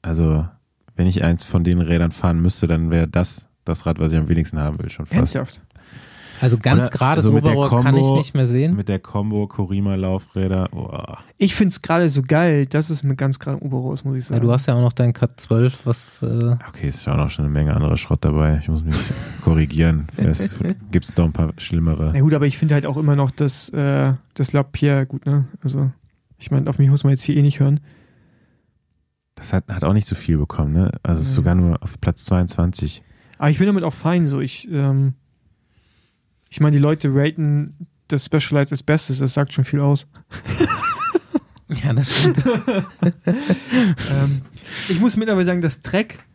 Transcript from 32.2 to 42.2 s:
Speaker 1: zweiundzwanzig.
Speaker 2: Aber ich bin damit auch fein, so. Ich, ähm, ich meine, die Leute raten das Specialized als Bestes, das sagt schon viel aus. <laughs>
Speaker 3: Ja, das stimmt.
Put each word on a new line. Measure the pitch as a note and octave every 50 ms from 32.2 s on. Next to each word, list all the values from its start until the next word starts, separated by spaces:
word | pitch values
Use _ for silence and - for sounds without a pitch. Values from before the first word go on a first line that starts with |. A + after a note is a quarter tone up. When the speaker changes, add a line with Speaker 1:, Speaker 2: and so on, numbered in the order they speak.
| -
Speaker 1:
zweiundzwanzig. | - F#2+ F2+ F2+ E2+ - - E2+ F2 F2+ - - D2+ - - _ _ _ _ _ _ -
Speaker 2:
Aber | _ C#3+ D3
ich | D3+
bin | C3+ F#3
damit | G3+ G3+ F#3+ E3+
auch | D#3+ C3+
fein, | - - D#3+ F3 F3+ E3
so. | C#3+ C#3 C#3
Ich, | C#3 - - - - A#3
ähm, | F3 C#3+ C#3 C#3 C3+ C3+ C#3 C3+ C3 _ _ _ _ _ _ _ _ _ _ _ _ _ _ _ _ _ _ _ _ _ _ _ _ _ _ _
ich | - -
meine, | D3+ D3+ D3
die | C#3+
Leute | C#3 D3 D#3+ D3+ - C#3+ C3+
raten | C#3 C#3 D#3 D#3+ E3 D#3 D3 D3 D3 D3 - - - F3 _ _ _ _
das | _ D3+ C#3 -
Specialized | - - D#3 - - D3 C#3+ C#3 -
als | C#3+ C3
Bestes, | - - D3+ D#3 - - C3 C3
das | C#3 C3 -
sagt | C#3+ C#3+ C#3+
schon | - - C3
viel | - D3 C#3+
aus. | C#3+ C#3+ C#3+ C#3+ - _
<laughs> | _ - - _ - - - - - - - - C6+ - C6+ C6+ C6+ C6+ C6+ C6+ - F4+ - _ - - - _ _ - _ - D#3+ - -
Speaker 3:
Ja, | D3 B2
das | A#2+ C3+ - -
stimmt. | -